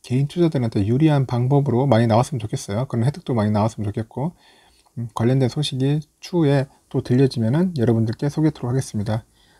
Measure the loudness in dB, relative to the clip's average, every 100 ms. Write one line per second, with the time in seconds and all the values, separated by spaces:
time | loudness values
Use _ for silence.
0 | -4 -2 -2 0 0 2 -2 -2 0 2
1 | 2 2 0 0 2 2 2 0 4 4
2 | 6 4 2 -4 -6 -8 -6 -4 -4 -2
3 | -2 -2 -4 -2 0 2 0 -2 -6 -6
4 | -8 -6 -6 -8 _ _ _ _ _ -12
5 | -10 -2 2 2 0 0 -4 -2 0 -2
6 | -4 _ -6 0 2 2 0 _ _ -6
7 | 0 2 2 2 0 0 0 0 2 2
8 | 0 -2 -4 0 -2 -2 -4 -4 -4 -6
9 | -4 -4 -6 _ _ _